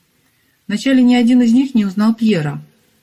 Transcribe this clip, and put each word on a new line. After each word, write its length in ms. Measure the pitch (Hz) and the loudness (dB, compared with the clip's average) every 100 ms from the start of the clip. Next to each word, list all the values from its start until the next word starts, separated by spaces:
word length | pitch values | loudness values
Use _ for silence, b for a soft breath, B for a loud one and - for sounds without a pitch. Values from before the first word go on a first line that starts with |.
| _ _ _ _ _ _ - | _ _ _ _ _ _ -10
Вначале 340 | 208 269 262 | -6 -2 2
ни 140 | 247 247 | 2 2
один 260 | 233 247 | 2 2
из 120 | 240 | 2
них 200 | 240 277 | 2 0
не 120 | 226 202 | -2 -2
узнал 280 | 190 214 | -2 -2
Пьера. 480 | 226 220 180 147 147 - _ _ _ | 0 -2 -2 -4 -8 -16 _ _ _